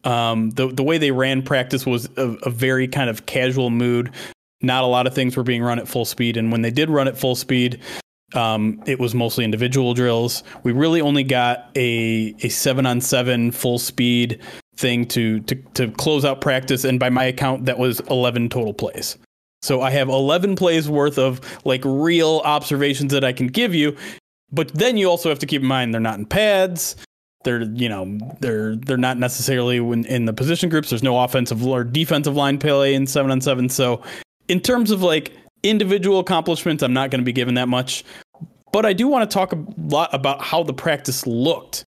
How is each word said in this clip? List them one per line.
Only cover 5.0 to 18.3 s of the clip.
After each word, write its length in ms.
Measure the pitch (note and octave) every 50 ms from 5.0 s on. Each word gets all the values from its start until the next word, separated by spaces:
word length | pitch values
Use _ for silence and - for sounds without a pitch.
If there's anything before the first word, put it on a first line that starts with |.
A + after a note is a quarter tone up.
| B2
of 80 | B2+ B2+
things 220 | C3+ C3 B2+ B2
were 60 | C3 A#2+
being 200 | B2+ B2 A#2 A#2+
run 160 | A#2+ A#2+ A#2
at 80 | A2
full 180 | - - B2 A2+
speed. 300 | - - - A#2+ A#2 A2+
And 160 | A#2 A2+ A2+
when 100 | A#2 A2+
they 100 | A2+ A#2
did 180 | A#2 C#3 D#3 D#3+
run 180 | D3+ C#3+ C3+
at 100 | C3+ B2+
full 180 | C3 - C3 B2
speed, 440 | B2 - - B2+ B2 B2 B2 B2 B2+ - - - - - _ _ _ _ _ -
um, 480 | B2 A#2 A2+ A2 G#2+ G#2+ A2 G#2+ - -
it 140 | - C3+ B2+
was 140 | B2 A#2 A2
mostly 300 | B2 A#2 A2+ - - A#2
individual 480 | A2 G#2+ A2 B2 C3 C3 C3+ B2+ B2 A#2+
drills. 500 | B2 B2 B2 A#2 A#2 A#2+ A#2+ - - - - - - -
We 100 | B2 A#2
really 260 | C3 D3+ D#3+ E3 E3+
only 240 | D3+ D3 C#3+ C#3+ C3+
got 460 | B2+ B2+ B2 B2 B2 B2 A#2+ - - -
a, 580 | C#3 B2 A#2+ A#2 A2+ A2+ A2+ A2+ A2 A2 G#2+ G#2+ -
a 80 | - A#2
seven-on-seven 1000 | - - - C#3 B2+ C3+ C3 B2+ B2 B2 B2 - C#3 B2 B2 B2+ B2 A#2+ A#2 A#2+
full 260 | A#2 - - B2 A#2+
speed 640 | A#2+ - - - - B2 A#2+ A#2+ A#2+ A#2+ A#2+ A#2+ - - - - - _ _ _
thing 300 | - - B2+ A#2+ A#2+ A#2+ A#2+
to, 300 | - A#2+ A2+ A2 A2 G#2+
to, 140 | A2 - C3+ C3 - - -
to 160 | - B2+ A2
close 340 | A2 - - D#3 D3+ C#3+ C#3
out 160 | C#3 C3+ -
practice. 420 | - D3 C3 C3 C3 B2+ B2+ B2 -
And 160 | C3 C3 B2
by 100 | B2+ B2+
my 140 | B2 B2 C3
account, 420 | B2+ B2+ B2+ C#3+ C3 C3 - B2+
that 120 | C3 B2
was 240 | A#2+ B2+ B2+ A#2 - - -
eleven 400 | C#3 B2+ B2 B2